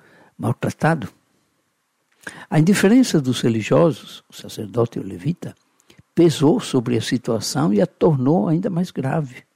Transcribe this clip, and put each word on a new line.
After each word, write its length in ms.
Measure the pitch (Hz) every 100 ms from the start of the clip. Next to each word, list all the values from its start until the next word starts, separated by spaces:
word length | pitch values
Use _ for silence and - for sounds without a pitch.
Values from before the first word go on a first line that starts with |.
| _ _ _ -
maltratado. 720 | 113 - 107 - 151 160 165 _ _ _ _ _ _ _ _ _ _ _ - - -
A 80 | 156
indiferença 600 | 160 196 190 254 247 165
dos 180 | 127 120
religiosos, 800 | 123 113 104 143 165 110 - - _
o 60 |
sacerdote 640 | - 104 - 104 117 113 -
e 20 |
o 60 | 95
levita, 480 | 92 156 180 - - _ _ _ _ _
pesou 460 | - 170 - 139 220
sobre 380 | - 131 120 117
a 20 |
situação 720 | - 127 - 113 - 135 170
e 80 | 202
a 60 | 180
tornou 640 | - 170 139 127 180 208
ainda 200 | 160 190
mais 220 | 170 185
grave. 540 | - 131 160 135 - -